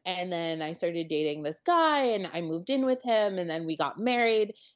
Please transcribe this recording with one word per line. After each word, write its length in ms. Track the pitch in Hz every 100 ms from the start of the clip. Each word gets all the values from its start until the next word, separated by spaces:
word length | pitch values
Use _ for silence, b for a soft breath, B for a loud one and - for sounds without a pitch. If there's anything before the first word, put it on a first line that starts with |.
| -
and 260 | 185 180
then 300 | 170 165 160
I 120 | 156
started 340 | 165 170 170 165
dating 340 | 156 151 147
this 200 | 147 156
guy, 440 | - 339 320 294 262
and 220 | 214 180
I 80 | 165
moved 280 | 165 165 180
in 160 | 269 262
with 160 | 254
him, 380 | 254 220 208 190
and 100 | 170
then 160 | 160 165
we 100 | 160
got 240 | 147 -
married, 540 | 226 240 233 220 208 - B